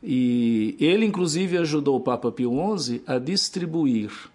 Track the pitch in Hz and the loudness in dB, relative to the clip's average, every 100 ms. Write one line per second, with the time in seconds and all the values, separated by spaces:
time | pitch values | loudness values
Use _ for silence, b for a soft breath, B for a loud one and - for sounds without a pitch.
0 | 220 127 123 120 117 113 107 - 151 196 | 0 0 2 2 2 2 0 2 2 4
1 | 220 185 175 156 185 175 160 151 139 131 | 2 2 0 0 0 0 0 0 2 0
2 | 127 120 120 - 123 127 190 208 127 120 | 0 -2 -2 -2 -2 0 -2 -2 -4 -6
3 | - 127 131 190 - 190 170 160 147 113 | -4 -4 -2 -2 -2 -4 -4 0 2 2
4 | 104 - - | -2 -10 -20